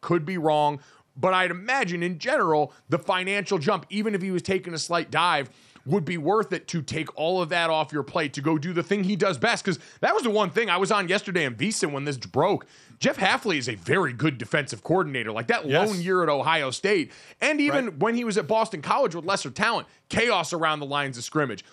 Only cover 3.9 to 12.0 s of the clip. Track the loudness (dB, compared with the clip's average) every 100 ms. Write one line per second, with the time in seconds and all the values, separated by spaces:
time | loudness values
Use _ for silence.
3.9 | -4 -2 -2 -2 -4 -2 -2 -4 -8 -2
4.9 | -2 0 2 2 2 -2 -10 -20 -14 -2
5.9 | 0 0 -2 0 0 0 -4 -4 -6 -4
6.9 | -6 -6 -4 -2 0 0 0 2 0 0
7.9 | -4 -4 -4 -4 -2 0 0 0 -4 -2
8.9 | 0 0 0 0 2 0 0 -2 -4 -6
9.9 | -2 0 2 2 2 2 0 2 2 2
10.9 | 0 2 -2 0 -2 -2 -2 -2 -2 -2
11.9 | -2